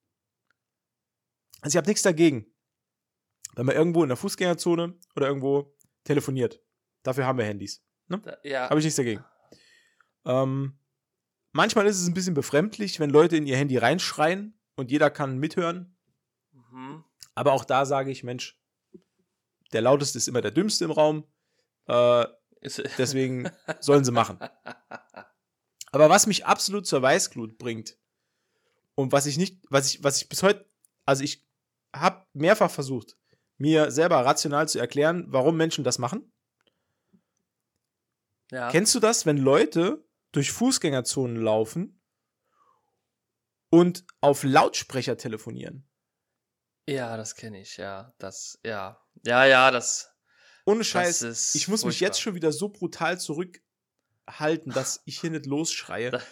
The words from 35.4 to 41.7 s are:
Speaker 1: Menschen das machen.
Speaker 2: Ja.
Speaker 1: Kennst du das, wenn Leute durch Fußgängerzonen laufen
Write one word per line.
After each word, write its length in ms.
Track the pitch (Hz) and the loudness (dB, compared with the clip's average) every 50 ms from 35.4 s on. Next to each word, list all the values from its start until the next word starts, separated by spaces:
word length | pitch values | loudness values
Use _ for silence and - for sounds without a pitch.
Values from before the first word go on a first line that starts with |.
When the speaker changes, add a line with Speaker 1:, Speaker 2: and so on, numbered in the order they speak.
| 127 160 165 | 2 2 2
Speaker 1:
Menschen 300 | 160 160 165 - - 135 | 2 0 -2 -2 -2 -2
das 120 | 123 117 | -2 -2
machen. 360 | - 156 147 190 - - _ _ _ _ _ _ _ _ _ _ _ _ _ _ _ _ _ _ _ _ _ _ _ _ _ _ _ _ _ _ _ _ _ _ _ _ _ _ _ _ _ _ _ _ - | -2 -4 -6 -6 -8 -10 _ _ _ _ _ _ _ _ _ _ _ _ _ _ _ _ _ _ _ _ _ _ _ _ _ _ _ _ _ _ _ _ _ _ _ _ _ _ _ _ _ _ _ _ -14
Speaker 2:
Ja. 180 | 127 127 120 120 | -10 -8 -6 0
Speaker 1:
Kennst 240 | 135 170 208 - - | 2 2 2 2 2
du 60 | 240 | 2
das, 260 | 220 220 233 - - | 2 2 2 2 0
wenn 120 | 160 147 | 2 2
Leute 640 | 143 131 135 139 175 247 - - 185 170 202 302 - _ _ _ _ _ _ - | 4 4 6 6 6 4 2 2 0 0 0 -2 -6 _ _ _ _ _ _ -2
durch 180 | 147 139 - | -2 -2 -2
Fußgängerzonen 840 | - - 233 262 254 - - 156 139 127 120 - - 143 131 120 117 | -2 0 0 0 0 2 0 0 -2 -2 -2 -4 -4 -2 -2 -2 -2
laufen 640 | 113 113 107 107 110 110 110 | -2 0 2 2 2 0 -2